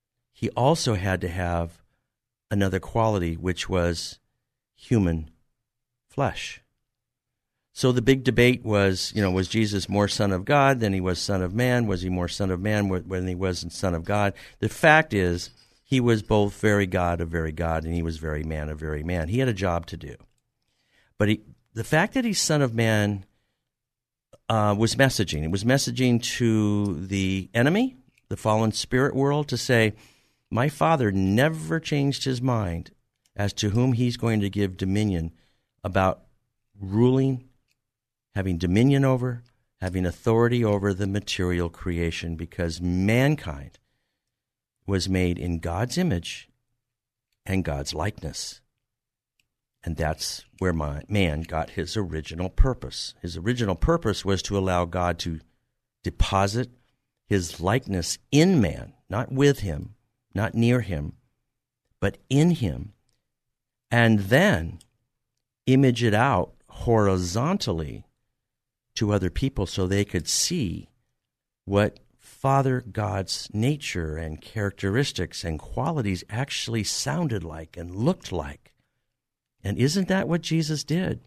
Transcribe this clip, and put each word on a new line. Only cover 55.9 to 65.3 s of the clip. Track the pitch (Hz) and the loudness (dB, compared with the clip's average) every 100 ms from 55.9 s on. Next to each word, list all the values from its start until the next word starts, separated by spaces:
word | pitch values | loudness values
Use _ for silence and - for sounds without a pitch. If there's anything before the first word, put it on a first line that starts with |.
| _ | _
deposit | 87 - - 98 98 113 127 _ _ _ _ _ - | -4 0 2 2 2 0 -6 _ _ _ _ _ -2
his | 101 82 - | -2 -2 -4
likeness | 87 127 - 95 - - _ | 0 0 -2 -4 -4 -8 _
in | 143 180 170 | 4 6 6
man, | 85 60 55 - - | 2 -2 -12 -18 -6
not | 104 - | -6 -2
with | 131 143 131 | 2 2 2
him, | 95 73 - - _ _ _ | -2 -6 -8 -16 _ _ _
not | 98 107 | -4 -2
near | 113 117 123 | 2 2 2
him, | 95 78 76 - _ _ _ _ _ _ _ _ | 0 -6 -8 -12 _ _ _ _ _ _ _ _
but | 98 - - | -4 -4 0
in | 139 170 | 2 4
him, | 170 101 64 104 _ _ _ _ _ _ _ _ _ _ | 2 -2 -4 -10 _ _ _ _ _ _ _ _ _ _
and | 117 113 107 | 4 6 4
then | 98 131 202 98 82 85 _ _ _ _ _ | 4 4 4 2 -2 -10 _ _ _ _ _